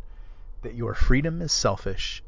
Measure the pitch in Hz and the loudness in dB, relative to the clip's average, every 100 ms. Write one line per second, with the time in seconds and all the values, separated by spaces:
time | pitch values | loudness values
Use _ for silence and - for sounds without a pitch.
0 | - - - - - - - 117 110 - | -14 -14 -14 -14 -14 -12 -10 -6 -2 4
1 | - 127 160 165 165 - 113 95 98 98 | 6 6 4 -2 -2 2 2 0 -2 -4
2 | - - | -4 -6